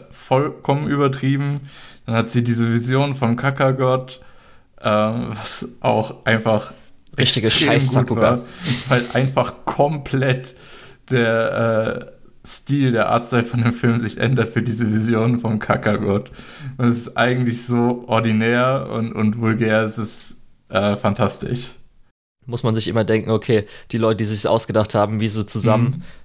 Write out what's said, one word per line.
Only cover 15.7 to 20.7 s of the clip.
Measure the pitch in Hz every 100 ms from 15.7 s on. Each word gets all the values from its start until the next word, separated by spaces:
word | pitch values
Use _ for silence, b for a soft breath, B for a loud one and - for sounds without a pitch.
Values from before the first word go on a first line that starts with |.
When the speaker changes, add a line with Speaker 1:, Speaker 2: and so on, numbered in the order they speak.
| - 107 104 104 202 - B B B 139 B
Speaker 1:
Und | 120
es | 117 -
ist | -
eigentlich | 120 127 120 113 -
so | 120 120 123 -
ordinär | 113 113 110 113 123 127 135 -
und, | 113 113
und | - 107 117
vulgär, | 113 110 110 110
es | 107 113
ist, | 107 - - - - -
äh, | -